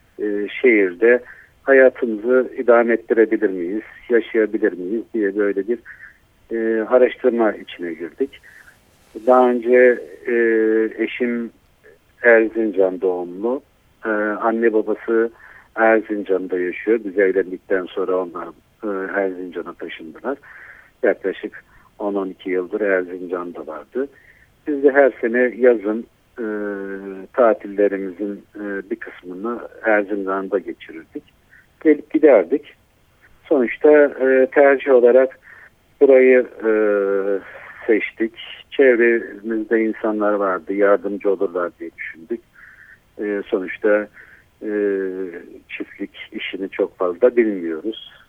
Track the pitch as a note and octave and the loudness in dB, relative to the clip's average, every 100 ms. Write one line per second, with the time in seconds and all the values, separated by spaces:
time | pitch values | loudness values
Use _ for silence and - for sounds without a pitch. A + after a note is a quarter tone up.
0 | _ - G#2 G#2 G2+ - B2+ A2 F#2+ F2 | _ -8 -6 -4 -6 0 2 4 2 2
1 | A2+ B2 - - _ _ - C3+ C3 - | 2 2 0 -18 _ _ 2 6 6 4
2 | B2 G#2 A#2 B2+ B2 - A#2+ A#2 A#2 A2+ | -4 -4 0 0 0 -2 4 4 4 0
3 | - A2 A2 A2 G#2 F#2+ E2+ G#2 - - | 0 2 2 2 -2 -2 -4 -6 -10 -18
4 | - A#2 - A2+ G#2+ G#2+ G2+ F2 F2+ A2 | -2 0 0 0 0 0 -2 -2 -6 -6
5 | G#2 A2+ G2+ G2+ G2+ G2 G2 A#2+ - - | -6 -4 -2 0 -2 -2 -4 -6 -8 -20
6 | - _ _ _ _ A2+ A2+ A2+ G#2+ B2+ | -20 _ _ _ _ -6 -2 -2 2 4
7 | B2 - B2+ A#2 A2 F#2 - - F2 D#2+ | 4 2 0 2 0 0 -10 -12 -10 -10
8 | E2+ - C3+ - - - - _ _ _ | -12 -6 -6 -6 -20 -20 -20 _ _ _
9 | _ A2+ A2+ B2+ B2+ B2 A2+ B2 B2+ A#2 | _ -6 2 4 4 2 2 4 6 2
10 | - - - A#2 A2+ A2+ A2 A2 A2 A2 | -4 -14 -4 0 2 2 2 2 -2 -4
11 | A2+ - B2 A#2+ A2+ - _ _ _ _ | -6 -4 -4 -4 -8 -14 _ _ _ _
12 | _ _ A#2+ A2+ A2 A2 A2 F#2 F#2+ F2+ | _ _ 4 6 4 0 -2 2 0 0
13 | F#2 F2+ F2 F2+ A2+ C#3 - _ _ _ | -2 -2 -6 -6 -6 -6 -8 _ _ _
14 | A2+ G#2+ G#2+ G#2 A2+ A2+ A#2 G#2+ G#2+ G#2 | -6 -4 -2 -2 -2 0 2 2 -2 -4
15 | - A2+ A#2 - - - _ - A2+ A2 | -2 0 0 -4 -20 -20 _ 0 2 2
16 | G#2 G#2 F#2 F#2 F#2 F#2 F2+ E2+ G#2+ A#2 | 0 -6 -2 -4 -2 -4 -4 -6 -2 -2
17 | G2+ F#2 F#2+ F#2+ F2 F2+ - G2 F2 - | -2 -2 0 0 -4 -8 -6 -6 -4 -6
18 | F#2 F#2 F2 E2 - - _ _ G#2+ G2 | -4 -4 -4 -10 -14 -18 _ _ -8 -8
19 | F#2+ G2 G2 F2+ F#2 D#2+ E2+ E2 E2 - | -6 -4 -4 -6 -10 -12 -12 -14 -16 -14
20 | E2 D2+ A#2+ C#3 - - - - _ _ | -18 -12 -10 -10 -12 -20 -20 -20 _ _
21 | A2+ F#2 G2 E2+ - - - _ _ _ | -2 -2 -4 -8 -10 -14 -20 _ _ _
22 | G#2 G2+ F#2+ F2 F#2+ F#2 F2 G#2 G#2 F#2 | -6 -6 -6 -10 -6 -4 -4 -4 0 0
23 | F2+ F#2 F2+ F2+ F2 E2+ D2+ D2+ - B2 | -2 -10 -8 -8 -8 -12 -14 -14 -10 -8
24 | C#3 - _ _ _ _ - C#3+ C#3 C3+ | -8 -10 _ _ _ _ -8 2 4 6
25 | C3+ - A#2+ A#2+ B2 A2+ B2 A#2 G2+ A2 | 4 2 -2 0 0 2 2 4 0 -4
26 | - _ _ - A2 G#2+ G#2 G2+ G2 G2 | -8 _ _ -10 -8 -6 -6 -8 -10 -12
27 | G2 F#2+ F#2+ - A#2 G#2 G2+ G2 G2+ F#2+ | -12 -14 -8 2 4 4 -2 0 0 0
28 | G2 F2 G#2 G2 - G#2 G#2 G2 F#2+ A2+ | -6 -8 -8 -8 -14 -14 -10 -10 -8 -12
29 | - - F2+ F2+ A2+ A#2+ D2+ - A2 G#2 | -12 -18 -16 -10 -8 -8 -12 -6 0 0
30 | G2 G2+ F#2+ G2 F#2+ G2+ E2+ - - D#2+ | 0 -4 -4 -4 -2 -4 -4 -12 -16 -20
31 | D#2 D3+ - _ _ _ _ _ D#3+ D3 | -16 -16 -16 _ _ _ _ _ 2 2
32 | - D#3 D3+ A2+ E2+ D3 - _ _ _ | 0 4 6 6 4 -2 -6 _ _ _
33 | _ _ _ _ - D3 A#2 - D3+ D3+ | _ _ _ _ -2 0 0 2 6 6
34 | C#3+ A#2+ C3 C3 C3 D3+ C#3 C3 C#3+ B2+ | 6 2 2 4 4 4 4 4 4 4
35 | A#2+ B2 C3 - - - - _ _ _ | 6 4 4 -2 -20 -20 -20 _ _ _
36 | C#3 C3 B2+ B2+ A#2 - A2 G#2+ G#2+ G#2 | 4 6 6 4 2 -4 -2 0 0 0
37 | G2 G2 G2 G2 - - - - - G#2 | 0 -2 -2 -4 -8 -18 -20 -10 0 0
38 | - - A2+ - - - - - C3+ A#2 | 0 -6 -6 -6 -18 -20 -10 2 4 4
39 | A#2 A#2 G2 G2+ G#2+ A2 G#2+ A2+ A2 G#2 | 2 2 -2 -12 -8 -6 -2 0 0 -2
40 | A2 G#2+ G#2 G#2 G2+ F2+ D#2 G2 G2+ G2+ | -4 -2 -2 0 -2 -4 -6 0 2 2
41 | F#2+ G2+ G2+ F2+ F#2+ F2+ F2 - E2 - | 0 -4 -2 -2 -2 -4 -6 -8 -16 -14
42 | - D#2+ E2 F4 - _ - - - _ | -16 -16 -10 -10 -10 _ -20 -20 -20 _
43 | _ - G#2 G2+ - G2+ F2+ - G#2+ G#2+ | _ -10 -6 -6 -4 -4 -4 -4 2 2
44 | G#2 - - - _ _ A2 G#2 G2+ G2 | 0 -12 -20 -20 _ _ -6 -2 0 -2
45 | F#2+ F#2 F#2 F2 - - _ - - - | -4 -6 -10 -12 -18 -20 _ -14 -14 -12
46 | G2 - - - - F2+ F#2+ - F#2+ - | -14 -14 -16 -12 -12 -10 -10 -4 -6 -2
47 | F#2 E2+ B2 A#2+ G#2+ G2 E2 D#2 G#2+ - | -6 0 2 2 0 -2 -6 -8 -8 -12
48 | - - | -16 -20